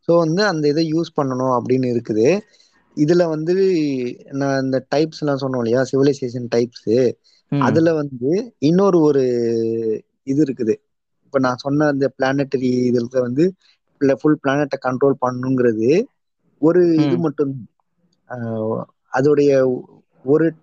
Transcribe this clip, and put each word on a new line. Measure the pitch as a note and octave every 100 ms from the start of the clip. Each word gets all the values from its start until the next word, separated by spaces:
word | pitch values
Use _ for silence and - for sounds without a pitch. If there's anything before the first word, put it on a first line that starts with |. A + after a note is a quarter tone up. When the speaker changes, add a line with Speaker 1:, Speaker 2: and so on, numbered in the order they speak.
Speaker 1:
So | - E3+
வந்து | D#3+ E3+ G#3
அந்த | E3 D3
இதை | D3 E3
யூஸ் | D#3 E3 -
பண்ணணும் | C#3 B2+ C3 B2
அப்படின்னு | A2+ C3 B2+ A#2+
இருக்குது. | A#2+ G#2+ A#2+ F#3+ - _ _ _ _ -
இதுல | D3+ F3 E3+
வந்து | D#3 D#3 F#3 F#3+ F3+ D3+ C3+ B2 - -
நான் | C3+ C#3 C3+
இந்த | C3+ C3 B2
டைப்ஸ் | C#3+ D#3+ D#3
எல்லாம் | D3+ C#3
சொன்னோம் | C3+ C3
இல்லையா, | A2+ B2 B2+
சிவிலைசேஷன் | C3+ C#3 C#3 B2+ B2 A#2+ A#2+
டைப்ஸ், | A#2+ - - A2+ B2 - _ _ _
Speaker 2:
ம். | C#3+
Speaker 1:
அதுல | C#3 D3+ E3
வந்து | D#3+ D3 C3 B2+ F3+ C4 _
இன்னொரு | C#3 F3 G3 F3+
ஒரு | D3+ C#3 B2+ A#2+ A#2 A#2 A2+ A2+ A2+ G#2+ - _
இது | - C#3
இருக்குது. | D3 A#2+ A2+ G#2+ _ _ _ _
இப்ப | _ C3+
நான் | C3 B2
சொன்ன | C#3+ C#3+ D3+
அந்த | C#3 C3+ _
பிளானட்டரி | C3+ C#3 C#3 C3 B2+ B2 B2
இதுல | A#2+ A#2+ C3
வந்து | B2 B2+ F3 F#3 _ _ _ _
பிள-, | C#3 C3+
ஃபுல் | D#3 D3+
பிளானட்ட | C#3+ C#3 D3 C3
கண்ட்ரோல் | B2+ B2+ C#3 C#3 B2
பண்ணணுங்கிறது | B2+ B2+ C3 B2 A2 A2+ E3 C4 _ _ _ _ _
ஒரு | D3+ E3+ F3
இது | D#3+ D3 C3
Speaker 2:
ம். |
Speaker 1:
மட்டும். | D#3+ C#3+ C#3+ C3+ G#2+ _ _ _ _ _ _
ஆ, | B2 A#2 A2+ A2 A#2 - _ _
அதோடைய | B2+ C#3 D3 C#3+ C3+ C3 B2+ - - _ _
ஒரு | B2+ D3+ E3 D#3+